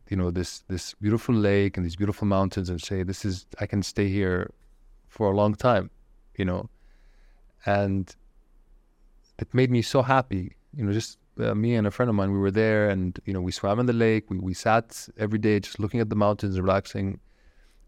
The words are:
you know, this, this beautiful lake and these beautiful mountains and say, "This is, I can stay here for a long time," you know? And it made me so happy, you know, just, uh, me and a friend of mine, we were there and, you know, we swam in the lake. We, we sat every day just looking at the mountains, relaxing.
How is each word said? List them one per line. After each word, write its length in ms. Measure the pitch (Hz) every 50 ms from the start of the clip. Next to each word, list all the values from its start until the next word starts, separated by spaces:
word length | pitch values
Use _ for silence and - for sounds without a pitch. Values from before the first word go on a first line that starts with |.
| - -
you 80 | 101
know, 140 | 95 90 87
this, 340 | 85 92 87 - - - - -
this 260 | 95 87 - - -
beautiful 400 | - 104 104 110 113 - - 120
lake 420 | 110 101 98 101 101 98 98 -
and 80 | 98 90
these 100 | 82 87
beautiful 300 | 92 101 101 98 - 104
mountains 420 | 101 98 98 98 90 - 101 92 90
and 100 | 90 82
say, 220 | - - 98 95 90
"This 220 | 92 95 - -
is, 220 | 101 92 92 - _ - -
I 60 | 104
can 160 | - - 101 90
stay 260 | - - - 101 98
here 420 | 95 101 98 92 90 90 92 - - _ _ _ _ _ _ - - _ _ _
for 240 | - - 110 98 98
a 40 |
long 180 | 104 104 107 107
time," 360 | - - 127 120 98 92 - - _ _ _ _ _ _ _ _
you 80 | - 98
know? 240 | 90 90 92 214 - _ _ - - - _ - - - - - - - _ - - _ _ -
And 480 | 101 101 101 101 98 95 98 92 - - - - - _ _ _ _ _ _ _ _ - - _ _ _ _ _ _ _ _ _ _ _ -
it 140 | 110 - -
made 180 | 123 131 123
me 120 | 123 117 110
so 200 | - - 139 123
happy, 520 | 131 135 131 127 - 104 92 92 98 - _ _ _ -
you 80 | 147 110
know, 80 | 101 101
just, 260 | 110 - - - _ _ _ _ -
uh, 140 | 117 110 110
me 200 | 104 110 117 120
and 120 | 113 104
a 40 | 101
friend 180 | - - 123 120
of 60 | 107
mine, 160 | 101 95 98
we 80 | 98 98
were 120 | 98 98 95
there 380 | 110 110 110 107 107 107 104
and, 280 | 98 95 92 90 87 - -
you 80 | - 95
know, 80 | 92
we 100 | 90 90
swam 300 | - - - 98 104 117
in 60 | 127
the 60 | 123 117
lake. 380 | 117 117 113 110 110 - -
We, 80 | 98 92
we 160 | 87 95 92
sat 540 | - - 113 110 117 - - - - - - - -
every 200 | 110 104 110 104
day 200 | 107 107 104 101
just 220 | 98 - - -
looking 180 | 104 98 - 120
at 100 | 113 107
the 60 | 107
mountains, 460 | 104 104 104 107 104 - 101 95 92
relaxing. 580 | 92 95 95 98 - - - 104 98 98 - - - _ _ _ _ - - _ - _ _ _ -